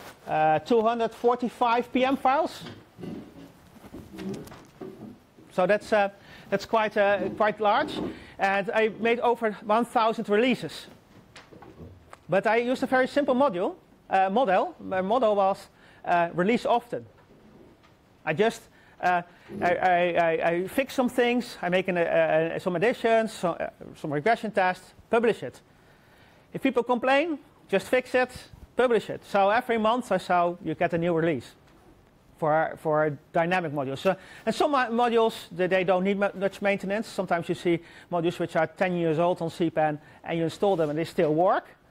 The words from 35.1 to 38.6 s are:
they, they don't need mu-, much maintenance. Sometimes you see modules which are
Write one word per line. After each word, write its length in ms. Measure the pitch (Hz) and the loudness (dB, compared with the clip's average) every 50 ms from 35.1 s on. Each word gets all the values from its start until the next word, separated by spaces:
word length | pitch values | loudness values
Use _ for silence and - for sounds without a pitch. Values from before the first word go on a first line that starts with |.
| 226 226 226 226 220 - - - | 4 4 2 2 0 -4 -10 -10
they, 160 | 180 165 185 180 | -4 -2 0 2
they 160 | 190 185 185 | 2 2 2
don't 220 | 170 190 185 185 | 2 2 2 2
need 120 | 196 202 196 | 0 0 0
mu-, 140 | 202 196 - | 0 -2 -2
much 260 | 185 196 196 - - | -2 -4 -4 -4 -2
maintenance. 460 | - 202 202 190 - 185 196 214 233 - | -2 -2 -2 -2 -2 -4 -4 -4 -6 -6
Sometimes 420 | - - 190 175 185 170 160 - | -6 -6 -4 -2 -2 -2 -2 -4
you 60 | 175 | -6
see 240 | 165 - 180 170 160 - - - - - - | -4 0 0 -2 -2 -2 -8 -20 -20 -12 -6
modules 280 | 175 175 165 175 170 - | -4 -2 -2 -2 -2 -2
which 160 | 175 156 - | -4 -4 0
are 100 | 170 | 0